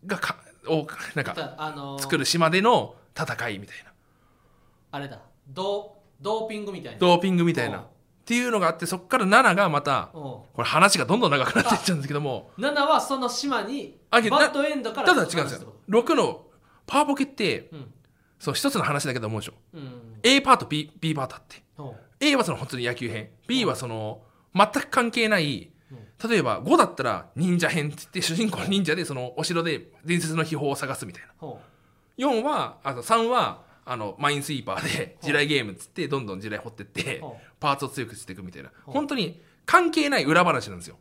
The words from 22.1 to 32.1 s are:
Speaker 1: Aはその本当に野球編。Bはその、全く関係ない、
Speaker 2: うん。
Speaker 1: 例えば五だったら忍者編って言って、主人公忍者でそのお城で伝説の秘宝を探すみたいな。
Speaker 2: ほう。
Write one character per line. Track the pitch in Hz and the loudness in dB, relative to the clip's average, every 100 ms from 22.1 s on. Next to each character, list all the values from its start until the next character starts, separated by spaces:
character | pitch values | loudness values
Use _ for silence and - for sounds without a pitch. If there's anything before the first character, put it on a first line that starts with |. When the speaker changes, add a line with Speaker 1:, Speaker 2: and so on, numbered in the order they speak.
| _ | _
Speaker 1:
A | 294 277 | 2 2
は | |
そ | 170 | 2
の | 135 | -2
本 | 135 | -6
当 | 127 | -4
に | 120 | -4
野 | |
球 | 120 120 | -4 -6
編。 | 110 104 _ - | -8 -12 _ -4
B | 254 196 | 0 0
は | 123 | -2
そ | 123 | -6
の、 | 113 107 - - _ _ | -8 -8 -10 -18 _ _
全 | 180 208 | 0 2
く | 277 - | 0 -2
関 | - 240 | -2 0
係 | 240 220 | 0 0
な | 208 | 2
い、 | 151 110 - _ _ | 0 -4 -10 _ _
Speaker 2:
う | 127 | -20
ん。 | 110 _ 226 | -20 _ 0
Speaker 1:
例 | 226 | 2
え | |
ば | 127 101 | 2 -2
五 | 147 330 | 4 4
だ | |
っ | 226 | 4
た | - | 2
ら | 127 95 - - | -2 -4 -6 -4
忍 | 180 175 | 0 2
者 | 156 | 2
編 | 160 147 | 0 -4
っ | |
て | 147 | -8
言 | - | -10
っ | |
て、 | 185 | -4
主 | - 165 | -2 0
人 | 220 | -2
公 | 120 - | -2 -2
忍 | 196 165 | 0 0
者 | 160 | -2
で | 160 | -4
そ | 135 | -6
の | 123 - | -8 -6
お | |
城 | 156 170 | -2 -2
で | 165 143 - - 156 | -2 -4 -8 -16 -2
伝 | 175 | -2
説 | 160 160 | 0 -2
の | |
秘 | 160 | -2
宝 | 151 143 | -2 -2
を | 139 | -4
探 | 135 | -6
す | 131 113 | -6 -10
み | |
た | - | -14
い | |
な。 | - _ | -20 _
Speaker 2:
ほ | 156 113 | -16 -16
う。 | - _ _ _ _ | -20 _ _ _ _